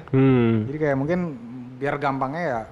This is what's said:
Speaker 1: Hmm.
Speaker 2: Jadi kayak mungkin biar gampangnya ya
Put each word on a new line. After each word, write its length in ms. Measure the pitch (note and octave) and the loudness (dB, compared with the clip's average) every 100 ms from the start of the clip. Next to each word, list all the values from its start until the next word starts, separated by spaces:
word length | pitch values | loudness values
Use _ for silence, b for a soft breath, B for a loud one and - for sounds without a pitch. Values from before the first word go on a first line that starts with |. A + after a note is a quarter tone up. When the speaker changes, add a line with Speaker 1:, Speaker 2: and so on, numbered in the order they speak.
| - | 0
Speaker 1:
Hmm. 560 | C3+ C3+ B2+ A#2 A2+ A2 | 4 6 6 4 2 0
Speaker 2:
Jadi 120 | D3+ | -2
kayak 160 | D3+ C3+ | 0 0
mungkin 200 | C#3+ F3+ F3 B2+ A#2 B2+ B2 B2+ | 0 -2 -4 -8 -12 -14 -14 -8
biar 180 | C#3 C#3+ | -6 -2
gampangnya 460 | C#3 C3+ C3 D#3+ | -2 -2 -4 -4
ya 180 | E3+ A#2 G#2+ | -4 -4 -6